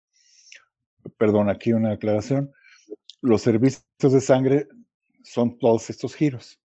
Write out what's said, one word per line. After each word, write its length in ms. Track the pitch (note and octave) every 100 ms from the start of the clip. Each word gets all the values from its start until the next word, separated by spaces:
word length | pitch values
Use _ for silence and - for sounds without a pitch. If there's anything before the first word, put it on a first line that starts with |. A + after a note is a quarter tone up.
| _ _ _ _ _ - _ _ _ _ - -
Perdón, 320 | G#2+ G#2 G#2
aquí 240 | F#2+ -
una 180 | A2+ A2
aclaración. 600 | G2+ G#2+ G#2 G#2 C#3 C#3 - _ _ _ - - -
Los 200 | C3 G#2+
servicios 420 | - A2 C3 - _ _
de 220 | C#3+ C3
sangre 460 | B2+ C3 C3 C#3 - - _ _ _ _
son 360 | - - A#2+ A#2+
todos 300 | B2+ A2+ -
estos 260 | A#2 B2+ -
giros, 440 | D3+ B2 - _